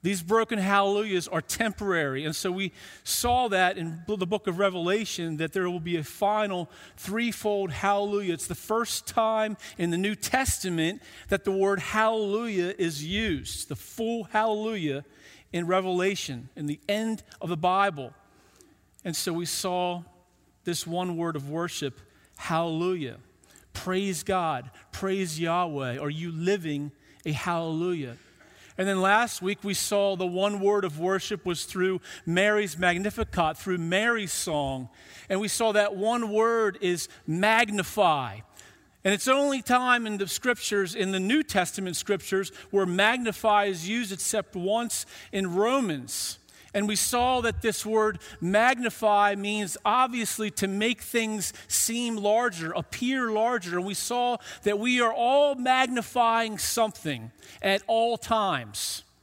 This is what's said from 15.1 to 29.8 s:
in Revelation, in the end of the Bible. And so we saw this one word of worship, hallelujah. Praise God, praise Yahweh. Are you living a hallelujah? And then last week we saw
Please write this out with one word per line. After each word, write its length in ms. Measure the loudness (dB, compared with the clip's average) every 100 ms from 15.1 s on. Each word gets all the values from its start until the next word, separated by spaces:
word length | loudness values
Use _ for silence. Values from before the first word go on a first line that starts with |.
| -20 -20 -20 _
in 160 | -4 2
Revelation, 800 | 2 2 0 0 -2 -6 -10 -12 -8
in 120 | -6
the 120 | -6 -4
end 360 | -2 0 -4 -8 -10
of 80 | -6
the 80 | 0
Bible. 560 | 2 4 2 0 -10 -12 _ _ _ _ -20 _ _ _
And 140 | -8 -4
so 160 | -2
we 120 | -2 -4
saw 580 | -4 -2 0 0 -2 -10 _ _ _ _ _
this 240 | -6 -4 -4
one 300 | -4 -2 -2
word 180 | -2 -4
of 140 | -6
worship, 500 | -4 -4 -4 -6 -8 -20 _ _ -14
hallelujah. 800 | -2 0 0 0 -2 -2 -4 -10 -20 _ _ -20 _
Praise 520 | -10 -2 -2 0 -4
God, 480 | -2 0 0 -2 -6 -20 -18
praise 480 | -6 -2 0 -2 -2
Yahweh. 600 | 0 2 0 -2 -2 -2
Are 100 | -4
you 220 | -4 -6
living 600 | -2 0 0 0 -4 -6 -10 _ -12
a 80 | -6
hallelujah? 840 | -4 -2 -2 -2 -2 -2 -2 -6 -12 -20 _ -20 -20 -20 -4
And 100 | -2
then 120 | 2
last 440 | 4 4 2 -2
week 200 | -4 -4
we 120 | -2
saw 420 | -2